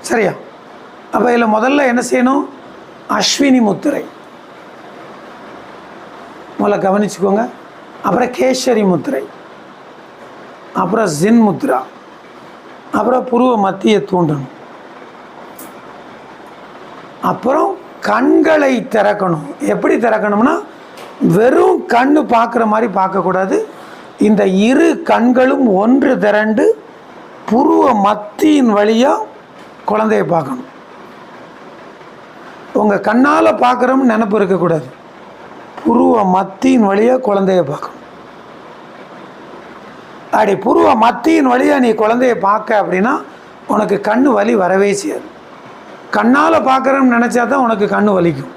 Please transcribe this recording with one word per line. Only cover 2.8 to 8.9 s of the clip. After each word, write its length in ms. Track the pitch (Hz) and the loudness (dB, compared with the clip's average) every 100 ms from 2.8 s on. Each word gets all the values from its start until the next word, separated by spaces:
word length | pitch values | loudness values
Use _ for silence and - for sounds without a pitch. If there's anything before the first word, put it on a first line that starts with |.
| - - - - | -20 -20 -6 -4
அஸ்வினி 420 | 185 - 277 254 220 | -2 0 2 2 2
முத்திரை 360 | 180 302 - - - - - - - - - - - - - - - - - - - - - - - - - - - | 0 -4 -4 -8 -18 -20 -20 -20 -20 -20 -20 -20 -20 -20 -20 -20 -20 -20 -20 -20 -20 -20 -20 -20 -20 -20 -20 -18 -4
முதல்ல 180 | 208 196 185 | -2 0 0
கவனிச்சுக்கோங்க. 560 | 202 202 - 190 202 240 - - - - - - | -2 -2 -4 -2 -2 -4 -10 -20 -20 -20 -8 -4
அப்புறம் 260 | 233 247 240 | -2 -2 -2
கேசரி 440 | 254 262 262 220 | -2 0 0 0
முத்திரை, 320 | 196 | 0